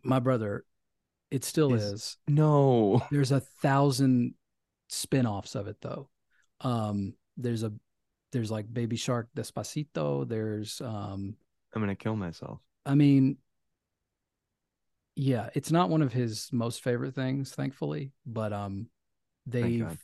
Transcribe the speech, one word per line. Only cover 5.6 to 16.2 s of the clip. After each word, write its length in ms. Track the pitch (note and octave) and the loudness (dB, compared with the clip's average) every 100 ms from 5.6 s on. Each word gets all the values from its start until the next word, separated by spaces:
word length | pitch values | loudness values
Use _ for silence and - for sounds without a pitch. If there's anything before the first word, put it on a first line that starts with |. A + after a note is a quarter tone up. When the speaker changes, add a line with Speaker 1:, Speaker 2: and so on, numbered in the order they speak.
| G2 | -8
Speaker 1:
it, 100 | - | -10
though. 260 | B2 - C#3 _ _ _ _ _ | -10 -10 -14 _ _ _ _ _
Um, 500 | C3 A#2+ G#2+ G2+ G2 - _ - | -2 -2 -2 -2 -4 -8 _ -6
there's 280 | B2 A#2 | -4 -2
a, 80 | A2+ G#2+ _ _ _ _ _ | -4 -6 _ _ _ _ _
there's, 200 | B2+ A2 | -4 -2
like, 220 | A2 G#2+ | -4 -4
Baby 240 | A#2 A#2 A#2 | -4 -2 -2
Shark 320 | - A#2+ A#2 - | -2 -2 -2 -8
Despacito. 920 | A#2 - A2 - D3 - D3 C#3 C3 | -8 -8 -8 -6 -6 -2 -2 0 -2
There's, 540 | A2 A2 G#2+ G#2+ - | -4 -2 -4 -8 -8
um, 560 | B2 G#2+ G2+ G2 G2 A2 _ _ _ | -8 -8 -8 -8 -10 -12 _ _ _
Speaker 2:
I'm 80 | A2+ | -4
gonna 120 | G#2 G2 | -4 -4
kill 200 | A2+ A2 | -4 -4
myself. 440 | F2+ E2 - - _ _ - | -6 -8 -14 -14 _ _ 0
Speaker 1:
I 80 | |
mean, 420 | C#3+ C#3+ C#3 C3+ - _ _ _ _ _ _ _ _ _ _ _ _ _ _ _ _ _ | 4 6 6 4 0 _ _ _ _ _ _ _ _ _ _ _ _ _ _ _ _ _
yeah, 360 | - C3+ B2 A2 | -2 0 0 -2
it's 160 | - - | -6 0
not 200 | E3 F3+ | 2 4
one 120 | D#3+ | 2
of 100 | C#3+ | 2
his 360 | A#2+ | 2